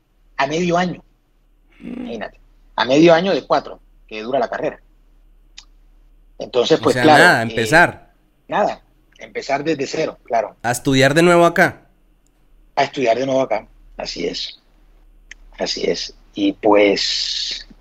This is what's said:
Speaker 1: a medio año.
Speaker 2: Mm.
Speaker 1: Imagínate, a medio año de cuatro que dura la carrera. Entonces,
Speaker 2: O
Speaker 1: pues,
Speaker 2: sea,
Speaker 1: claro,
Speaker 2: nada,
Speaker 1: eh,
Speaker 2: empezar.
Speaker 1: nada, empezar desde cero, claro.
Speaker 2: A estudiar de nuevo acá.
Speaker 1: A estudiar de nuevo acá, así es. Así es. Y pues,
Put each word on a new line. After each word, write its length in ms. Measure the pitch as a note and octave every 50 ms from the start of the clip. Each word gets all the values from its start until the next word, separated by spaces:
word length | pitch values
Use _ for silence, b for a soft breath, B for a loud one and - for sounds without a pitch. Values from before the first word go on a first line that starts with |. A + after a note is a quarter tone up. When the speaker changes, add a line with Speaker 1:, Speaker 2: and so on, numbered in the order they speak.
| _ _ _ _ _ _ _
Speaker 1:
a 120 | - C#3 C#3
medio 300 | D3+ E3 F3+ F3 E3+ F3
año. 260 | F#3 F3+ D3+ - - _ _ _ _ _ _ _ _ _ _ _ _ _ _ _
Speaker 2:
Mm. 220 | - - B3 -
Speaker 1:
Imagínate, 380 | B3 A#3 A#3 A3 - - - _ _ _ _ _ _ _ _
a 100 | - -
medio 280 | A#2+ C3+ D3+ E3 E3+ D#3+
año 200 | E3 F#3 G3 F3
de 120 | C3 -
cuatro 340 | - E3 C#3 - - - - _ _ _ _ _ _
que 140 | A2 G#2+
dura 180 | A2 A#2+ C3 C3+
la 100 | A#2 -
carrera. 300 | - - D#3+ C#3+ - - _ _ _ _ _ _ _ _ _ _ _ _ _ _ _ - - _ _ _ _ _ _ _ _ _ _ _ _ _ _ -
Entonces, 400 | A#2 G#2+ - B2 A#2 - D#3 D3
Speaker 2:
O 40 | -
Speaker 1:
pues, 100 | D3 B2
Speaker 2:
sea, 100 | B2+ -
Speaker 1:
claro, 200 | D3+ D3+ D3 E3
Speaker 2:
nada, 160 | F3+ D#3 B2
Speaker 1:
eh, 100 | A2+ A2+
Speaker 2:
empezar. 640 | A2+ A#2 A2+ G#2+ D3+ E3 F3 C#3 - - - _ _ _ _ _ _ _ _ -
Speaker 1:
nada, 340 | D#3 F#3 G#3 C#3 A2 - _ _ _ _ _ _ _ _
empezar 460 | A#2 A2+ - A#2 A2+ - C3+ C#3 D3
desde 240 | D#3+ D#3+ C#3 C3+ -
cero, 300 | - D#3 D#3 A#2+ - - _
claro. 320 | - A#2+ A2+ G#2 F#2+ - _
Speaker 2:
A 100 | - A#2
estudiar 420 | B2 - - C#3+ C3+ C3 C3 C3+ C#3
de 100 | E3 E3+
nuevo 220 | F3 F3 E3+ E3+
acá. 420 | E3+ E3 F#3+ F3 C#3 - - _ _ _ _ _ _ _ _ _ _ _ _ _ _ _ _ _ _ _
Speaker 1:
A 80 | - C#3
estudiar 340 | C3 - C#3+ B2+ A2+ A2+ A#2+
de 80 | C3+
nuevo 160 | C3+ C3 C3
acá, 260 | C3 B2 G#2+ G#2+ - - _ _ _ - - -
así 300 | - - - F2+ F2 -
es. 320 | F2+ - - - - _ _ _ _ _ _ _ _ _ _ _ _ _ _ _ - - - - - -
Así 320 | F2+ F2 - - - -
es. 240 | F2 - - - - _ _ _ _
Y 180 | G#2 G2+ G2 G2
pues, 1120 | - - G#2+ G#2 G#2 G#2 G2+ F#2+ F#2 - - - - - - - - - - - - - - - -